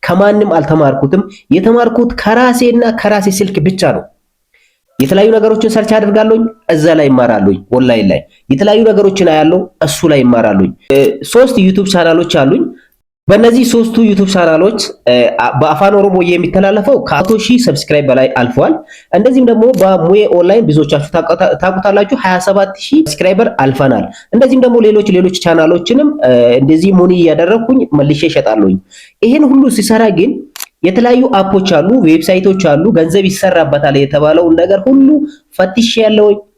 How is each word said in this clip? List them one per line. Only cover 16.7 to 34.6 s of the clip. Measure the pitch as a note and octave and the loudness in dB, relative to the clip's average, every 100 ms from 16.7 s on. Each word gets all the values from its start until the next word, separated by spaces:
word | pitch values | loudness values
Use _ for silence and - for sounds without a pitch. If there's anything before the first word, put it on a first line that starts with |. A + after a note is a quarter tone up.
| G#3+ G3+ C4+ | 0 0 -2
ከመቶ | - D3 D3 A3 | 0 -4 0 -2
ሺህ | A3 B3 | 0 0
ሰብስክራይብ | A#3+ C#3+ - D3 C#3 | 0 -4 -2 -2 0
በላይ | B2+ C3 | 0 0
አልፈዋል። | B2+ B2 C3 E3+ D#4+ - - _ | -2 -4 -2 -2 -4 -14 -20 _
እንደዚህም | F3+ A3 C4 B3 | 0 0 2 2
ደግሞ | A3 A3+ C4 | 2 2 2
በሙሄ | F#3+ F#3+ E3 G3 G#3 | 2 0 0 0 2
ኦንላይን | F3 F3 G#3 F3 | 0 2 0 0
ብዙዎቻችሁ | D3 D3 D3 D3 | 0 0 -2 -2
ታውቁታ-፣ | F3 D#3+ E3+ F#3 E3+ | -4 -2 -2 -2 -2
ታውቁታላችሁ፣ | F#3 F#3+ G3+ G3 G3+ C4 | -4 -2 -2 0 -2 -4
ሀያ | F#3 F3+ | -2 -2
ሰባት | F3+ G3 G3 - | 0 -2 -2 -6
ሺህ | - D4 | -2 0
ሰብስክራይበር | D#3 - F3+ F#3+ A3+ - | 0 -2 -2 0 -2 -2
አልፈናል። | C3+ C3 C#3 A2+ - - - | -2 0 0 -2 -4 -12 -4
እንደዚህም | A3+ C4 C4 | 0 2 2
ደግሞ | B3 A#3 | 0 0
ሌሎች | G#3+ G#3+ G#3 | 0 0 0
ሌሎች | F3+ F3+ F3+ | 0 0 -2
ቻናሎችንም፣ | - E3 D#3+ F3 E3+ A#3+ D4 - | -2 0 2 0 0 0 0 0
እ፣ | B2+ B2 A#2+ | 0 2 2
እንደዚህ | B2 C#3 D#3+ F#3 | 2 2 2 2
ሙኒ | F#3 F3+ F3+ | 2 2 2
እያደረግኩኝ | E3 D#3 E3+ A3+ A3+ C4 - | 2 0 0 -2 0 -2 0
መልሼ | D3 C#3+ D3+ E3 | 0 0 0 -2
እሸጣለሁኝ። | D3+ - A2 G2 F#2+ - - - _ | -2 -2 0 0 -2 -6 -20 -20 _
ይሄን | A3+ C#4 D4 | 0 2 2
ሁሉ | C4+ C4+ | 2 2
ሲሰራ | A3 G3+ A3 A3 | 0 -2 0 0
ግን | F3+ G#3+ - - - - _ | 0 -2 -4 -12 -18 -18 _
የተለያዩ | E3 F#3 A#3+ B3 C4 G3 | -2 0 0 2 2 0
አፖች | F#3+ G3 F#3 | 0 0 0
አሉ፣ | E3+ E3+ B3+ | 0 2 2
ዌብሳይቶች | F3 D#3+ D#3+ F#3 F#3+ F#3+ F3 | 2 2 2 0 0 0 0
አሉ፣ | C#3+ F3+ | 0 0
ገንዘብ | E3 D#3+ F3+ F#3+ | 0 0 0 -2
ይሰራበታል | F#3+ F#3+ F3 D3 C#3+ D3 C#3 | -2 -2 0 0 0 0 0
የተባለውን | C#3 D3 D3+ D#3+ F3 | 0 0 0 2 2
ነገር | E3 | 0